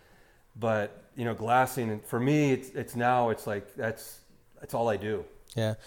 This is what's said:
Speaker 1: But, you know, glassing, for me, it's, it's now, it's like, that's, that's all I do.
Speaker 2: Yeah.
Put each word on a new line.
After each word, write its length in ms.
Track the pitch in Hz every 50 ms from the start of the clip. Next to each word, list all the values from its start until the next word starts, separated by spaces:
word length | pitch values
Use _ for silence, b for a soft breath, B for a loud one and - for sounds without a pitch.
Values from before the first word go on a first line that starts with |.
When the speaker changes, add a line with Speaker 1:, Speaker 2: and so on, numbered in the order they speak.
| b b b b b b b b b _ _
Speaker 1:
But, 480 | 107 117 113 110 107 104 - - - - - _
you 80 | 131 117
know, 100 | 117 107
glassing, 680 | 110 110 117 123 127 - - - 135 117 110 107 107
for 180 | - - 127 117
me, 340 | 123 139 151 151 147 139
it's, 180 | 131 131 - -
it's 260 | - 143 113 - -
now, 340 | 120 120 123 127 123 120 113
it's 160 | 110 - -
like, 280 | 113 104 101 98 - -
that's, 440 | 139 117 113 107 - - - - - - - - _ _ _ - -
that's 160 | - - -
all 140 | 117 117 117
I 80 | 104
do. 280 | 95 101 107 107 92 82 - - - - - -
Speaker 2:
Yeah. 200 | 113 110 107 107 B B